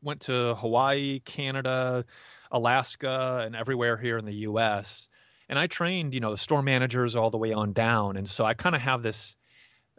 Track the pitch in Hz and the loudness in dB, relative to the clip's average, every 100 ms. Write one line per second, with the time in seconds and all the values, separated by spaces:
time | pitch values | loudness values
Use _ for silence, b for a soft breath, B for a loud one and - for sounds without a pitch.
0 | 147 147 - 127 120 110 113 117 135 139 | -8 -8 -2 0 0 0 0 2 4 2
1 | 139 139 - - 135 135 131 131 127 127 | -2 -6 -8 -8 -6 -4 -2 0 0 -2
2 | 120 B B B B 127 120 127 127 - | -4 B B B B 0 4 4 2 -4
3 | 135 131 127 127 113 113 117 131 120 110 | -4 -2 -2 -2 -4 -4 -2 0 2 2
4 | 120 113 107 104 107 107 113 101 101 - | 0 -4 -4 -6 -2 2 2 0 -4 -12
5 | - b b b b 139 175 - 170 185 | -16 b b b b -2 0 0 -2 -2
6 | 151 131 113 104 - 151 139 131 127 123 | -2 -2 -2 -2 0 0 4 2 2 2
7 | 120 117 113 110 113 107 104 101 113 117 | 0 2 2 2 0 0 0 2 4 4
8 | 101 98 95 - 110 117 180 160 123 131 | 2 -2 -4 0 0 2 2 0 0 0
9 | 113 107 - - b b b b b | -2 -6 -10 -16 b b b b b